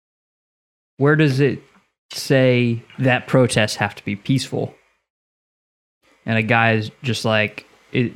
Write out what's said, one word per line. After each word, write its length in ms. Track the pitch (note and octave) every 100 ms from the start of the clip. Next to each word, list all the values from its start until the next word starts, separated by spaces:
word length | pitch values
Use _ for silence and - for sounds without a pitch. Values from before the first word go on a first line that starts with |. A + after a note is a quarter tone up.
| _ _ _ _ _ _ _ _ _ -
where 180 | C#3+ D#3
does 240 | D3+ C3
it 220 | C3+ - _ _ _ _ -
say 720 | - - C3+ B2+ B2 A#2+ A#2 - -
that 280 | C3 B2 -
protests 480 | C3 A#2+ A#2 G#2+ -
have 180 | G#2 -
to 100 | -
be 100 | G2
peaceful?" 600 | - C3 - A#2+ A#2 - _ _ _ _ _ _ _ _ _ _ _ _ _ _ -
And 120 | A2
a 60 |
guy's 480 | A2 A#2 A2+ A2 A2 -
just, 220 | B2+ A2 A#2
like, 400 | G#2+ G#2 - - _ _
i-, 180 | C3 A#2+